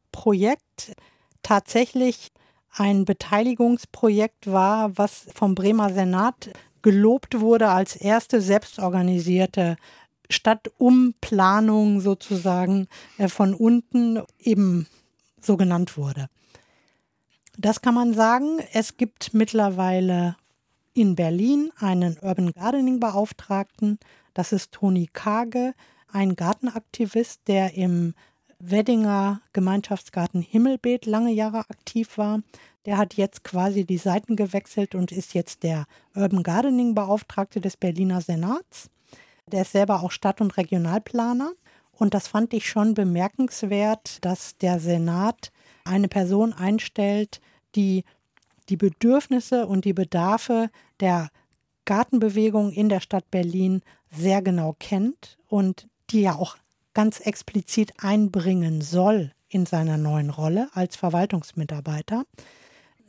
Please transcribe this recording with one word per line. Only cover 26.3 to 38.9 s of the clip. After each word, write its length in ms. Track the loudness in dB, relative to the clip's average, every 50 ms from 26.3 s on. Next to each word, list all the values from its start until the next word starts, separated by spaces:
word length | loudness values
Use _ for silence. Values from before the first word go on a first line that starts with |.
| 0
Gartenaktivist, 1080 | 0 -2 -2 -2 -2 -4 -6 -6 -6 _ _ -6 -4 -4 -2 0 -2 -2 -2 -8 _ -4
der 260 | 0 0 0 0 0 -2
im 380 | -2 0 0 0 0 -2 -4 -6 _ _ _ _ _ _ _ _ _
Weddinger 840 | -6 -2 0 0 2 2 2 2 2 2 2 2 0 0 -2 -4 _ _ -2
Gemeinschaftsgarten 880 | -2 0 0 0 -2 -2 -4 -8 -8 -8 -8 -4 -4 -4 -2 -2 -4
Himmelbeet 640 | -4 0 2 2 2 2 0 0 0 -2 -2 -2 -2
lange 260 | -2 0 0 0 0
Jahre 280 | 0 0 -2 -2 -4 -6 -8 _
aktiv 480 | -16 _ _ -6 -4 -4 -4 -4 -4
war. 220 | -4 -2 0 0 -2 -4 _ -20 -20 -20 _ _ _ _
Der 120 | -2 0
hat 180 | 0 0 0 0
jetzt 280 | -2 -2 -2 -4 -14 _
quasi 420 | -6 -4 -2 -2 0 0 -2 -2
die 120 | -2 -4
Seiten 380 | -2 0 -2 -2 -2 -2 -4 -2
gewechselt 600 | -2 -2 -2 -4 -6 -6 -6 -4 -4 -4 -4 -2
und 160 | -4 -4 -4
ist 220 | -6 -10 -10 -4 -4
jetzt 300 | -4 -4 -4 -10 _ -4
der 220 | -4 -4 -4 -6 _ _ _ _ _ _
Urban 280 | -2 0 0 0 0 0
Gardening 520 | 0 0 0 0 2 0 2 0 0 0
Beauftragte 640 | -2 0 0 -2 -2 -2 -6 -6 -6 -6 -4 -6 -6
des 160 | -6 -6 -6
Berliner 440 | -4 -4 -4 -2 0 0 0 0 -2
Senats. 680 | -4 -4 -4 -4 -2 -4 -4 -6 -8 _ -20 -20 -20 -20